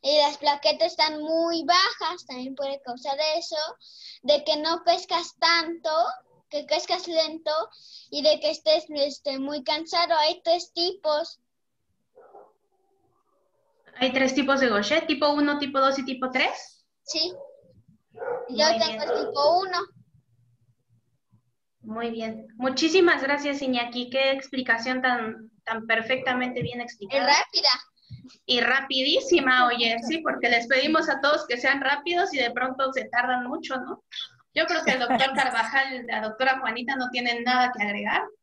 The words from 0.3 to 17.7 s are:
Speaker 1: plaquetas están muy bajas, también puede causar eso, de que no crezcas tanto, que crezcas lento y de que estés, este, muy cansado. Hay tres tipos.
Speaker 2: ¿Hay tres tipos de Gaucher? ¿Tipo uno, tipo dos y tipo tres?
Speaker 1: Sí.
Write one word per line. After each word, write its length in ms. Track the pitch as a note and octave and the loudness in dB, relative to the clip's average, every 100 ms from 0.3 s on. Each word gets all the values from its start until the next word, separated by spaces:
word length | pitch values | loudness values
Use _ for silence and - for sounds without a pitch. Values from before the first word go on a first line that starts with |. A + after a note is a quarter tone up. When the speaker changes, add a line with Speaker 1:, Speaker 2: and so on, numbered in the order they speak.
| D4 | 2
Speaker 1:
plaquetas 560 | C#4 C#4+ D#4 D4 E4 | 0 2 0 2 0
están 280 | - D#4 D#4 | 2 0 0
muy 420 | D4+ D#4+ E4 E4+ | 0 0 2 -2
bajas, 640 | C#4+ F4 G4 A#4 E4 F4 - | 2 4 4 0 -6 -6 -10
también 300 | B3+ B3+ C4+ | -10 -10 -6
puede 260 | C#4 C#4 | -6 -6
causar 340 | C4 B3 C#4+ C#4 D#4 D#4 | -10 -10 -6 -2 -2 -2
eso, 180 | E4 D#4 D#4 A#4+ - - - - | -4 -6 -8 -10 -20 -20 -20 -14
de 200 | B3+ D4 | 2 2
que 140 | D4 D4+ | 2 0
no 240 | D#4 E4+ | 0 0
crezcas 520 | E4+ F4+ - E4+ E4+ - | 2 0 0 -4 -4 0
tanto, 540 | E4 E4+ E4 E4+ D#4+ D#4 F4 B3 _ _ _ | 4 4 2 -4 -2 0 0 -2 _ _ _
que 160 | D4 C#4+ | -8 -2
crezcas 420 | D#4 - F#4 F4+ | -2 0 -4 0
lento 440 | D#4+ D#4 D#4+ - D#4 A4+ - - - - | -2 -2 -4 -2 -2 -4 -10 -20 -20 -10
y 140 | C#4+ | 0
de 160 | D4 D4+ | 2 2
que 100 | D4 | 0
estés, 380 | D#4 D#4 D#4+ D#4 | -2 2 2 2
este, 480 | D4+ C#4+ C4 C#4+ C4+ | -4 -2 -2 -8 -6
muy 260 | C4+ D4 | -6 -6
cansado. 520 | B3+ D4+ E4 F4 E4+ E4 | -4 -4 -2 -2 2 2
Hay 240 | D4+ F4+ | 2 0
tres 300 | - E4+ E4+ | 0 0 0
tipos. 680 | - F4 F#4 D#4 D4+ E4 - _ _ _ _ _ _ _ _ - - - _ _ _ _ _ _ _ _ _ _ _ _ _ _ - | -4 -4 -2 -2 -2 -2 -12 _ _ _ _ _ _ _ _ -20 -20 -20 _ _ _ _ _ _ _ _ _ _ _ _ _ _ -2
Speaker 2:
¿Hay 160 | C4 | 0
tres 220 | B3+ C4 | 2 2
tipos 260 | C4 B3+ C4+ | 2 2 4
de 100 | B3+ | 4
Gaucher? 360 | G3+ G#3 D#4 D#4+ | 2 2 0 0
¿Tipo 280 | C#4 D4 | 2 2
uno, 260 | D4 D4 D4 | 4 2 0
tipo 200 | C#4 C4+ | -2 2
dos 200 | C4+ C4+ | 2 2
y 40 | |
tipo 280 | C4 B3+ B3+ | -4 -6 -4
tres? 520 | B3+ B3 - - _ _ _ | -2 -2 -2 -14 _ _ _
Speaker 1:
Sí. 280 | - - F4+ - - - _ | -8 -6 -4 -8 -18 -20 _